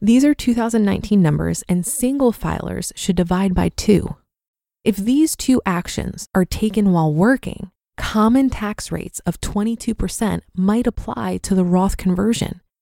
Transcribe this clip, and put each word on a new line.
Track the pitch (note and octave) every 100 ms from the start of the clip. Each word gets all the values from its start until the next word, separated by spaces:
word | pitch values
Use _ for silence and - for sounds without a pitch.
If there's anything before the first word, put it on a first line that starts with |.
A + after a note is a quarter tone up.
These | G#3 B3 C#4+
are |
two | D4 -
thousand | A#3 A3+ A3+
nineteen | G3+ F#3+ - G#3
numbers, | D#3+ D3+ E3 E3 -
and | F3+ F3
single | - B3 C#4 B3
filers | - D#3+ D#3+ - - -
should | - - F3+
divide | E3+ F#3 G3 F3+
by | E3+
two. | - - F#3 - - _ _ _ _ _ _
If | - G3
these | G#3+ C#4 D#4 -
two | - B3+ -
actions | F3 - - - - - F#3+
are |
taken | F3+ - G#3+ G#3+ G3+
while | F3 D#3
working, | D3+ G#3+ C4 - - F#3 _ _ -
common | - G#3+ A3 B3+ C4+
tax | - G#3 G#3 -
rates | E3 - -
of | - -
twenty-two | - G3+ A3 A#3 - A3
percent | F#3+ - G#3+ F3 -
might | F#3 F#3+ A3 A#3+
apply | - - A#3 F#3+ F#3
to | - F#3+
the |
Roth | F3+ F3+ G3 -
conversion | F#3 F3+ G#3 A#3 - - _ _